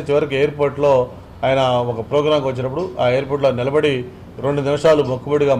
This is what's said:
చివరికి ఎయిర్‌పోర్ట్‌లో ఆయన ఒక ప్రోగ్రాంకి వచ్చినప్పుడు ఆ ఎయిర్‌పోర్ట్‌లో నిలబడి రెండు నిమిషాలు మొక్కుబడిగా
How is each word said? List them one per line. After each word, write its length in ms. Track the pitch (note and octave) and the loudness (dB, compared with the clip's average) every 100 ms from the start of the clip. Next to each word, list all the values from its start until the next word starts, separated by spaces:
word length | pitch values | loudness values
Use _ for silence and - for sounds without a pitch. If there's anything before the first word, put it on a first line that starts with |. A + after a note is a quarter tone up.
| D3 | 0
చివరికి 260 | C#3+ D3 C3+ | 0 0 0
ఎయిర్‌పోర్ట్‌లో 580 | D3+ C#3+ C#3+ C3+ C#3+ C3 B2 - - - B2+ | 0 0 -2 0 2 4 2 -6 -20 -6 0
ఆయన 140 | C3+ C3 B2 A#2+ | 2 2 0 -2
ఒక 80 | A2+ G#2+ | -4 -2
ప్రోగ్రాంకి 380 | C#3+ D3+ D3+ C3+ | 0 2 0 0
వచ్చినప్పుడు 340 | B2+ B2+ C#3 F#3 B2 | -4 -4 -4 -6 -2
ఆ 60 | B2 | 0
ఎయిర్‌పోర్ట్‌లో 420 | C3 C#3 C#3+ C3+ | 0 -2 0 0
నిలబడి 420 | B2 B2+ D3 D3 C3 B2 - - - C#3 | 0 0 0 0 -2 -6 -14 -18 -8 -4
రెండు 160 | C#3+ | -2
నిమిషాలు 420 | C#3 D3 D#3+ D3+ | -2 2 4 4
మొక్కుబడిగా 520 | B2 B2+ C#3 D3 C#3+ B2+ | 2 -4 -2 0 2 2